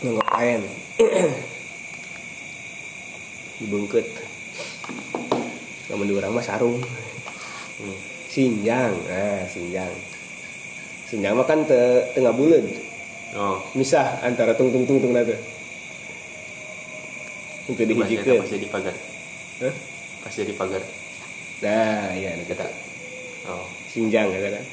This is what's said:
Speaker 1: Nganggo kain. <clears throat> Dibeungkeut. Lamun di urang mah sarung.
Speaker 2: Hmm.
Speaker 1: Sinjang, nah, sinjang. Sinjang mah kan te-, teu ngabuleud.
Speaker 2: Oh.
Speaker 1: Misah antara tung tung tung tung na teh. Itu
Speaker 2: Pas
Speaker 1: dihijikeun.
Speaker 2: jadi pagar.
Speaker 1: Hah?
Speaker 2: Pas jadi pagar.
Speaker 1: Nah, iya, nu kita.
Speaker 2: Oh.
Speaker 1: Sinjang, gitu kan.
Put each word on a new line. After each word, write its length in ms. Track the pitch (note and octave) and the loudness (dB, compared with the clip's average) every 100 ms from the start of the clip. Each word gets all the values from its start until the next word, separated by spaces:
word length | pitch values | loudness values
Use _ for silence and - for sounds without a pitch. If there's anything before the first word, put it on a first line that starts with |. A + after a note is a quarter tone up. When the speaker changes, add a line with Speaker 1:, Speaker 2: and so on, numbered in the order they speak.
Speaker 1:
Nganggo 160 | B2+ A2+ - | 2 2 4
kain. 320 | A2 A#2+ A2+ F#2+ - - - | 4 4 4 -2 -8 -6 6
<clears throat> 400 | A3+ F#3+ E3 B2+ - - - - - - - - - - - - - - - - - - - - - - | 6 8 4 2 -6 -12 -12 -12 -12 -12 -12 -12 -12 -12 -14 -12 -12 -12 -12 -12 -14 -14 -14 -14 -14 -8
Dibeungkeut. 480 | A2 G2+ G2+ A#2 - - - - - - - - - - - - - - - - - - - | -4 -2 2 2 0 -8 -12 -12 -12 -10 -10 -8 -10 -10 -8 -8 -2 -2 -2 -8 -12 -12 -6
Lamun 160 | G2+ | -2
di 80 | G2+ | 2
urang 220 | G2 F#2+ | 2 2
mah 80 | A#2 | 0
sarung. 340 | A#2 G#2 A#2+ B2 B2 - - - - - - - - - | 0 2 2 2 -4 -8 -10 -10 -12 -12 -12 -12 -12 -10
Speaker 2:
Hmm. 180 | G2+ F#2+ - - - | -8 -8 -10 -12 -4
Speaker 1:
Sinjang, 640 | - C3 G#2+ G#2 B2 A#2+ F2+ | 2 4 4 2 4 2 0
nah, 400 | F2 F2+ G2+ G2 | -2 0 0 0
sinjang. 480 | F2+ - F2 F#2 F2+ F2+ - - - - - - - - - - | -4 -6 -4 -4 -4 -6 -10 -14 -14 -12 -12 -12 -12 -14 -12 -14
Sinjang 320 | - A2 G2 A#2 | -6 0 4 4
mah 80 | |
kan 180 | C3 D#3 | 6 4
te-, 480 | D3+ B2+ B2 B2 - | 8 8 8 6 6
teu 100 | - | 4
ngabuleud. 440 | B2 A#2+ D3+ D#3 G#2 - - - - - - | 6 6 8 8 6 -4 -10 -12 -14 -14 -10
Speaker 2:
Oh. 240 | G#2+ G2+ F#2+ - | -2 0 0 -2
Speaker 1:
Misah 480 | C3 C3 D#3 - - | 0 6 6 4 2
antara 320 | B2 A#2+ A2+ | 0 4 4
tung 160 | A#2 C3 | 6 6
tung 160 | B2+ | 6
tung 160 | B2 C3+ | 6 6
tung 120 | B2 | 6
na 80 | B2 | 4
teh. 160 | A#2 A2 - - - - - - - - - - - - - - - - - - - - - - | 4 0 -4 -12 -12 -14 -14 -14 -14 -14 -14 -14 -14 -14 -12 -12 -12 -14 -12 -12 -12 -12 -12 -12
Itu 140 | - A#2 | -6 0
Speaker 2:
Pas 100 | A2 | 2
Speaker 1:
dihijikeun. 560 | A#2 G#2 A2 C3 A#2 | 4 2 2 6 4
Speaker 2:
jadi 240 | F#2+ G2+ - | 4 -4 -2
pagar. 280 | G2+ F#2 - - - - - - - | -2 -2 -6 -12 -12 -14 -14 -14 -4
Speaker 1:
Hah? 120 | B2+ - - - - - | -4 -4 -12 -14 -14 -12
Speaker 2:
Pas 80 | - | -10
jadi 180 | - G#2 | -4 -4
pagar. 320 | G2 F#2 F#2+ - - - - - - - - | -2 -2 -2 -4 -10 -12 -14 -14 -12 -12 -4
Speaker 1:
Nah, 480 | G#2 A2 A2 G#2+ G2 | 2 4 4 2 -2
iya, 240 | F#2 F#2+ | -2 -4
nu 80 | E2+ | -4
kita. 240 | F2 F2+ F2+ - - - - - - - F#2 | -4 -4 -4 -6 -12 -12 -12 -12 -12 -12 -8
Speaker 2:
Oh. 180 | F2+ F2+ - - | -8 -8 -12 -6
Speaker 1:
Sinjang, 460 | A#2 A2 A2 G2+ | 0 4 4 4
gitu 160 | F#2 G2+ | 0 -2
kan. 160 | G#2 C2+ | -4 -8